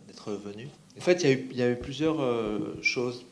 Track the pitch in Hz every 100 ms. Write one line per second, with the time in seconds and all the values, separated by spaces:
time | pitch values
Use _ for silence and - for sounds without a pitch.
0 | - - - 98 101 104 139 - - -
1 | - 175 139 131 - 123 123 120 - 131
2 | 160 156 127 117 107 104 104 - - 131
3 | 123 123 -